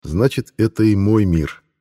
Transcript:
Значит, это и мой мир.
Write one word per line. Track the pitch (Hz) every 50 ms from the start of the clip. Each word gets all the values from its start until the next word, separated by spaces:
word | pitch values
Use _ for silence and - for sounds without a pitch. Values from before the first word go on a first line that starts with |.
Значит, | - 73 76 92 120 135 - - 117 - _
это | - 110 110 - - 110
и | 107 104
мой | 98 98 104 110 110 104
мир. | 92 85 80 73 - - - _ _ _ _